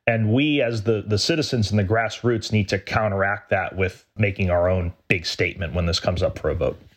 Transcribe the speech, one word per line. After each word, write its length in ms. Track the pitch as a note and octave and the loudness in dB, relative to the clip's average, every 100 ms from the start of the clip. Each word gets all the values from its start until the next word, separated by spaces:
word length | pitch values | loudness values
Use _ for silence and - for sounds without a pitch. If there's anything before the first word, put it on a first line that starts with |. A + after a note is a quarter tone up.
| - | 0
And 260 | A2+ A2 | 2 2
we, 300 | A#2+ D3+ C#3+ | 2 2 2
as 200 | A#2+ A#2 | 0 0
the, 200 | G#2 G#2+ G2 | 0 -2 0
the 120 | G#2 | 0
citizens 520 | - E3 C#3 B2 G#2 | 2 0 0 0 2
and 80 | G#2 | 2
the 60 | |
grassroots, 640 | F#2 A2 A2+ - A#2+ A2+ - | 2 0 0 -2 0 0 0
need 160 | A2 G2 | 0 0
to 80 | G2 | -2
counteract 720 | - A2+ G#2+ G2 G2 G2+ - | -2 -2 0 0 0 -2 -2
that 260 | G2 F2+ F#2 | -2 -2 -2
with 280 | F#2 - _ - | -2 -2 _ -2
making 340 | G2+ G2 F#2 | -2 0 0
our 180 | F2 F2+ | 2 2
own 240 | F#2 F2 - _ | 2 -2 -6 _
big 180 | F#2 - | 0 0
statement 480 | - F2 F2+ E2+ | -2 -4 -2 -6
when 100 | F2 E2+ | -2 0
this 140 | D#2+ | 0
comes 220 | - E2+ | -2 0
up 160 | F2 - | -2 -2
for 100 | D#2 | -4
a 60 | |
vote. 240 | D2+ C2 - - | -2 -2 -4 -18